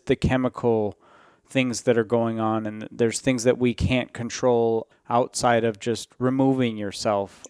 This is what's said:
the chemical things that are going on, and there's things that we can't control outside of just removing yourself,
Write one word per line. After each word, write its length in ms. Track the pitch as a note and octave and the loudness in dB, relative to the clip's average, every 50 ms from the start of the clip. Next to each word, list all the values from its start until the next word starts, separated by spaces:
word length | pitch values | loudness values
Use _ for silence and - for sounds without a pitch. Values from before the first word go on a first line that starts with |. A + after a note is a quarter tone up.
| - | -2
the 100 | - C3+ | -2 -2
chemical 840 | - - - C3+ B2+ B2+ B2+ - - - A#2+ A2+ A2 G#2+ G2+ F#2+ _ _ _ - - - _ _ _ _ - | 0 0 0 0 0 0 -2 -4 -2 -2 0 0 0 0 -2 -6 _ _ _ -20 -20 -20 _ _ _ _ -4
things 360 | - C3+ B2+ B2+ A#2 - - | -2 0 0 0 -2 -2 0
that 140 | C3 A#2 A#2 | 2 2 2
are 60 | A2+ | 2
going 360 | G2+ A#2+ A#2 A2+ A2+ A2+ A2+ | 2 2 0 0 0 -2 -2
on, 280 | A2+ A2 A2 A2 A2 G#2+ | -2 -2 -2 -2 -4 -6
and 200 | G#2+ G#2+ G#2+ - | -8 -10 -12 -8
there's 280 | - - A#2+ A2+ G#2+ - | -2 0 0 0 0 0
things 260 | - C3+ C3 B2 A2 | -2 -2 0 2 2
that 120 | B2+ A#2+ A#2 | 2 2 2
we 160 | B2+ B2 A#2 | 2 0 0
can't 400 | - - - C3 B2+ A#2 - - | 0 0 0 0 -2 -2 -4 -8
control 760 | - A#2+ A#2 - - - B2+ A#2+ A#2 A#2 A2+ A2+ A2+ - - _ _ _ - | -10 -10 -10 -6 -2 0 2 2 2 2 2 0 -2 -4 -6 _ _ _ -2
outside 540 | A#2 A#2+ B2+ - - - - B2+ A#2 A#2 A2 | 0 0 0 0 -2 0 2 4 4 4 2
of 160 | A#2 A2 G#2+ | 0 -2 -4
just 300 | - A#2+ A2+ G#2 - - _ - | -4 -4 -4 -4 -6 -12 _ -4
removing 580 | B2 B2+ C3 C3+ C3+ C3+ C3+ C3 B2+ A#2 A2 G#2+ | -2 0 2 2 2 2 2 2 0 -2 -2 -4
yourself, 640 | G#2 G2+ F#2 - - A2+ G#2 G2+ G2 F#2+ - - - - | -8 -8 -8 -4 -2 0 0 0 -2 -4 -8 -18 -10 -2